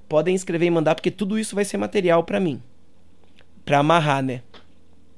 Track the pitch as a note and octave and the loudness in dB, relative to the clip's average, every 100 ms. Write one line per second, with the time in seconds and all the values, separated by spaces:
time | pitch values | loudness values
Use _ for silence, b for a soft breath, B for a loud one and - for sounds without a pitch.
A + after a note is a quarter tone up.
0 | - D3+ D#3+ F#3+ - E3 F3 E3+ D#3 E3 | -2 0 0 -2 -2 0 2 2 2 0
1 | F3+ - G3 A3 A3 G3 G3+ G3+ G#3 G#3 | -2 -4 -4 -4 -4 -4 -4 -2 -4 -2
2 | F3+ E3+ E3+ G3+ F3+ B2 - - - - | 2 2 2 -2 -2 -4 -10 -20 -20 -20
3 | - - - - - - - C#3+ D3+ E3+ | -20 -20 -20 -20 -20 -16 0 2 4 4
4 | D3+ C#3 C3 B2+ - - - - - - | 2 0 -2 -6 -10 -20 -20 -20 -20 -20
5 | - | -20